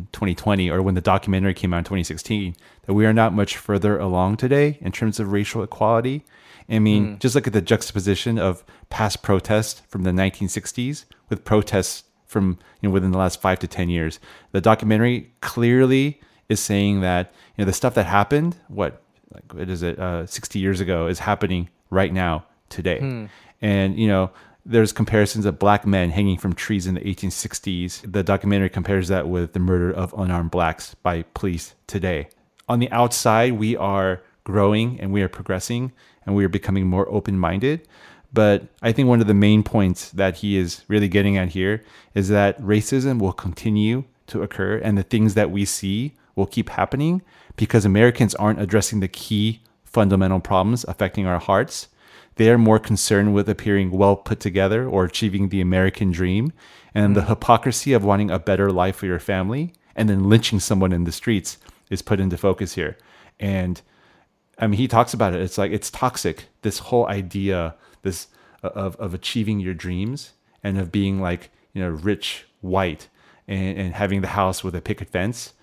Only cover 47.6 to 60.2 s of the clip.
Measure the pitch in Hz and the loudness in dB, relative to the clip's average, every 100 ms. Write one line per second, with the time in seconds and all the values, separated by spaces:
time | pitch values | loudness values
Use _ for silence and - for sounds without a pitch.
47.6 | 110 117 101 98 120 120 110 - 104 101 | 2 4 4 6 6 6 0 2 0 0
48.6 | 98 110 - 107 95 - - 107 107 110 | 0 0 0 -2 -4 -6 -4 0 0 -2
49.6 | _ _ _ - 101 95 95 95 - 95 | _ _ _ 2 4 4 4 0 0 0
50.6 | 95 120 - 95 95 - 95 90 - 98 | 2 0 -4 -4 -4 -2 -2 -2 2 0
51.6 | 131 - - _ _ - - - 110 120 | 0 -6 -16 _ _ -20 -10 2 6 6
52.6 | 113 110 - 104 - 101 104 101 101 101 | 6 4 4 -2 2 2 4 2 0 -2
53.6 | 107 101 95 92 101 98 - 110 104 92 | 0 0 2 2 4 4 0 -4 -2 0
54.6 | 95 110 127 98 90 - 110 95 95 95 | 0 0 0 0 0 0 -2 0 -2 0
55.6 | 90 92 95 - 98 85 90 98 135 - | 2 2 2 2 -2 0 0 0 -2 -6
56.6 | - - _ 107 104 101 - 110 - 117 | -20 -20 _ 0 2 4 2 0 4 4
57.6 | - 113 139 123 101 101 104 87 80 95 | 4 -2 2 2 4 2 0 -2 0 0
58.6 | 101 92 92 95 98 87 - 95 95 127 | 2 2 0 -2 -4 -4 -4 -4 -2 -4
59.6 | 170 _ _ - 107 98 | -6 _ _ -2 0 2